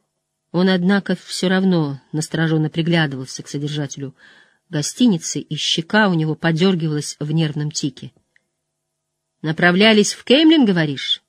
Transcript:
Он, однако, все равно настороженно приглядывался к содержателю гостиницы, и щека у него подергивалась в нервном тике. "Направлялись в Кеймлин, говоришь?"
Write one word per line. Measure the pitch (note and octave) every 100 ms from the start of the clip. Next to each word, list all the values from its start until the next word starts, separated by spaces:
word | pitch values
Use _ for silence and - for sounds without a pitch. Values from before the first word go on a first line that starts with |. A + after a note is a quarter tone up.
| _ _ _ _ _
Он, | E3+ F#3
однако, | F#3 F3 G3+ - F#3
все | - - F#3
равно | F#3 F#3+ F3+ D3 C#3 -
настороженно | D#3 D3+ D#3+ D#3+ D#3+ D#3
приглядывался | E3 E3 E3+ D#3 C3+ C3 -
к | -
содержателю | D3 D3 D3 C#3 - C3+ - - _ _ _ _
гостиницы, | D#3 C#3+ - B3 F3 - D3+
и | - D3
щека | - - D#3+ G#3+ G#3
у | E3+
него | D#3 D3+
подергивалась | E3 D#3+ F#3+ F#3 D#3+ D3+ C#3+ -
в | D3+
нервном | D#3+ D#3 C#3+ D3
тике. | - D3+ - C3 - _ _ _ _ _ _ _ _ _ _ _ _
"Направлялись | D#3 D#3+ F3+ F3+ A3 G#3+ G#3
в | - -
Кеймлин, | C4 D#4+ D#4+ A#3
говоришь?" | F3 D#3 C3+ - -